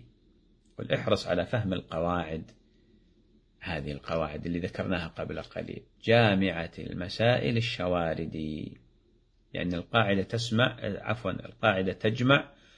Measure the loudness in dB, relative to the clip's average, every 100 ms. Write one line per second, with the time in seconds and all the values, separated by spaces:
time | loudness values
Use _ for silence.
0 | -16 _ _ _ _ _ _ -12 -2 -2
1 | 0 0 2 0 0 0 0 -2 -4 -2
2 | 0 0 -2 -6 -8 -18 _ _ _ _
3 | _ _ _ _ _ _ -6 -6 -6 -8
4 | -4 -2 -2 -4 -4 -2 -4 -4 -2 -2
5 | -4 -8 -8 -8 -8 -8 -8 -10 -16 _
6 | 4 6 6 4 2 0 -6 -8 -8 -6
7 | -6 2 4 4 2 0 0 -2 0 2
8 | 0 -2 -4 -4 -6 -6 -8 -12 _ _
9 | _ _ _ _ _ -4 -2 -2 0 2
10 | 4 2 0 -2 0 2 2 0 -6 -4
11 | -4 -4 -4 -6 -8 0 4 4 2 0
12 | 0 4 6 4 2 -14 -20